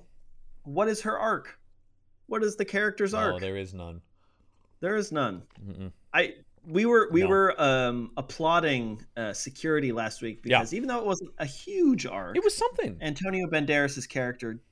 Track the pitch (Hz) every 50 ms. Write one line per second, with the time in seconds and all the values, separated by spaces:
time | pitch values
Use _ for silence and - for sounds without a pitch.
0 | - - - - - - - - - - - - - 143 139 170 208 220 214 214
1 | 214 214 220 - - 226 202 143 - - - - _ _ _ _ _ _ _ _
2 | _ _ _ _ _ - 220 220 220 214 208 - 202 196 - 196 208 214 202 -
3 | 208 190 208 220 214 196 - - 98 95 95 98 98 92 95 92 87 85 85 85
4 | - _ _ _ _ _ _ _ _ _ _ _ _ _ _ _ 160 185 214 214
5 | 196 202 156 151 135 110 95 87 - - _ - 101 98 90 92 95 92 - -
6 | _ - - 165 170 123 - - - - - _ - 170 160 185 220 233 240 226
7 | 214 - 165 170 190 185 196 196 196 190 - - 151 139 131 127 127 120 120 120
8 | 117 113 - - 135 - - - 160 160 170 175 165 156 139 123 117 110 107 107
9 | - - - 117 113 107 98 - - 135 131 - - 160 156 151 139 127 113 113
10 | 113 110 - - 120 113 110 - - 117 127 117 - - 165 220 247 262 247 240
11 | 220 202 185 180 185 - - - 160 135 - - - 370 403 381 349 285 254 185
12 | - - 92 98 95 - - 359 392 415 - - 440 494 480 - 403 220 185 160
13 | 156 156 147 - 185 190 190 190 180 160 160 156 147 139 151 143 143 135 139 135
14 | 117 - - 139 127 123 120 - 120 113 110 117 - _